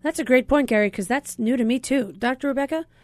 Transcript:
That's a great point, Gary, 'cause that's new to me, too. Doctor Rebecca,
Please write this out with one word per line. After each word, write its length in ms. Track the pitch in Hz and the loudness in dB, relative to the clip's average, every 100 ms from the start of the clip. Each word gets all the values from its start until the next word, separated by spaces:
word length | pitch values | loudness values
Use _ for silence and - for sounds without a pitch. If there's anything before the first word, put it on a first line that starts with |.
That's 160 | 302 320 | -4 -4
a 40 | |
great 220 | 247 254 254 | 2 2 4
point, 220 | 294 262 | 2 4
Gary, 200 | 214 208 | 2 2
'cause 200 | 202 185 | -2 -4
that's 280 | 262 - - | -4 -4 -4
new 200 | 220 254 | 0 0
to 80 | |
me, 160 | 226 254 | 0 0
too. 320 | - 269 202 | 0 -2 -2
Doctor 340 | 190 233 254 285 | -4 -4 -2 -2
Rebecca, 400 | 269 277 320 330 _ | -2 -2 -4 -6 _